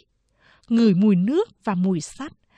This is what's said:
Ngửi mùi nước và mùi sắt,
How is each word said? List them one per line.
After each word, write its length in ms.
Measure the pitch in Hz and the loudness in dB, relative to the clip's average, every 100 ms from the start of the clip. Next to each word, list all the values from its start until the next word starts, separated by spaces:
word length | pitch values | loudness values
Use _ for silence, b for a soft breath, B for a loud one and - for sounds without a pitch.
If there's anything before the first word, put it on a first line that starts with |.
| - _ _ b b b - | -10 _ _ b b b -4
Ngửi 260 | 226 226 | 2 2
mùi 220 | 175 214 185 | 4 2 2
nước 480 | 190 311 453 _ | 0 -2 -4 _
và 100 | - | -6
mùi 260 | 180 185 180 | -4 -2 -4
sắt, 320 | - - 294 - b | -8 -14 -18 -18 b